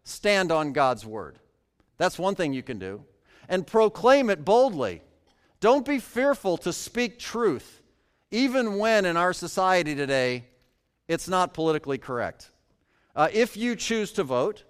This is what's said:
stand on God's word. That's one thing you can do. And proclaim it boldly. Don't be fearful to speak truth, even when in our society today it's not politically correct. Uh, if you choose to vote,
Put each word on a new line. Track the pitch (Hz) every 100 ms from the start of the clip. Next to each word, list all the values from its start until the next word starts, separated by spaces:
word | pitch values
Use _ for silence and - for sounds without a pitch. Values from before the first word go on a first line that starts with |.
| -
stand | - 214 196 180
on | 160 151
God's | 139 131 117 107
word. | 107 76 - _ _ _ _ _ -
That's | 175 -
one | 185 196
thing | 160
you | 131
can | 123 107
do. | 92 101 - _ _ _ -
And | 185 -
proclaim | 220 220 214 226 277 240
it | 180 147
boldly. | 226 262 160 110 82 - _ _ _ _ -
Don't | 208 277 254
be | 277
fearful | - 226 277 277 196 165
to | 180
speak | 160 - 233 240 -
truth, | - 226 220 123 - - _ _ _ _ -
even | 214 269 262 226 202
when | 220 214 185
in | 170
our | 180
society | 175 175 - 185 185 156
today | 143 139 135 127 123 123 _ _ _ _ _ -
it's | 165 -
not | 185 175
politically | 165 160 156 139 135
correct. | - 123 98 - - _ _ _ _ _ _ -
Uh, | 156
if | 156 240 196
you | 240 226
choose | - 226 202
to | -
vote, | 143 123 170 - _